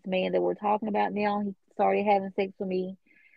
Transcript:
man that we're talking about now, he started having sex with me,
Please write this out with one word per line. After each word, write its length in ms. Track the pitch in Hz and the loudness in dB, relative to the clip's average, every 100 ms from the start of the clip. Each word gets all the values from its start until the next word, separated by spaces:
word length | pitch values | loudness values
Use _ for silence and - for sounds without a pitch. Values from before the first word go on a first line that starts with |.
| 190 | -2
man 260 | 185 185 | -2 0
that 100 | 180 | 0
we're 120 | 180 | 0
talking 340 | 180 208 214 220 | 0 0 0 0
about 260 | 208 202 | 0 0
now, 280 | 196 208 208 | 0 -2 0
he 120 | 208 196 _ | -4 -8 _
started 320 | - 196 196 208 | 0 2 4 4
having 260 | 196 190 196 | 2 2 -4
sex 160 | 196 - | -4 -4
with 120 | 190 | -4
me, 280 | 185 185 190 _ _ _ | -2 -4 -8 _ _ _